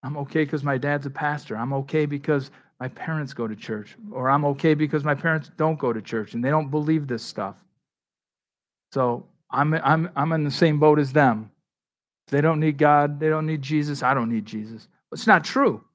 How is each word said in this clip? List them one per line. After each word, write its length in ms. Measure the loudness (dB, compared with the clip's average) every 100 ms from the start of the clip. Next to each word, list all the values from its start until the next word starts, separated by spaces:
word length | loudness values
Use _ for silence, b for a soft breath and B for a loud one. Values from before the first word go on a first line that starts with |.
I'm 160 | -8 -8
okay 260 | -2 0
'cause 180 | 0 -2
my 140 | -2 -2
dad's 300 | 0 -2 -4
a 40 |
pastor. 460 | -4 -4 -4 -8 -6
I'm 160 | -4
okay 320 | -4 -2 -2
because 460 | -2 -4 -2 -2 -2 b b _
my 100 | -12
parents 440 | -8 -6 -6 -6
go 160 | -8 -8
to 80 | -8
church," 400 | -8 -10 -10 -18 -14
or, 160 | -4 2
"I'm 160 | 2
okay 300 | 2 2 2
because 280 | 2 2 0
my 120 | 0
parents 360 | 0 0 -2 -4 -2
don't 220 | 0 0
go 160 | -2
to 80 | -2
church 320 | -4 -6 -4
and 100 | -4
they 60 | 0
don't 200 | 0 0
believe 360 | -2 0 0 0
this 180 | -6
stuff. 400 | -6 -8 -8 -10 _ _ _ _ _ _ _ _ _ _ _ _ _
So 340 | -2 0 -2 -8 _ _
I'm, 220 | -2 0
I'm, 380 | 0 2 2 0
I'm 180 | -4 -2
in 120 | 0
the 60 | -2
same 280 | 2 2 6
boat 200 | 6 6
as 140 | 4
them. 380 | 4 4 2 -6 _ _ _ _ _ _ _ _
They 160 | 0
don't 180 | 2 2
need 160 | 0 4
God. 420 | 4 6 4 0
They 120 | -2
don't 160 | 0 -2
need 160 | -4
Jesus. 400 | -2 -2 -2 -2
I 100 | 0
don't 160 | 0 0
need 160 | -2
Jesus." 440 | -4 -10 -10 -16 -20 _ _
It's 160 | -4 4
not 160 | 4
true. 400 | 4 0 0 0 _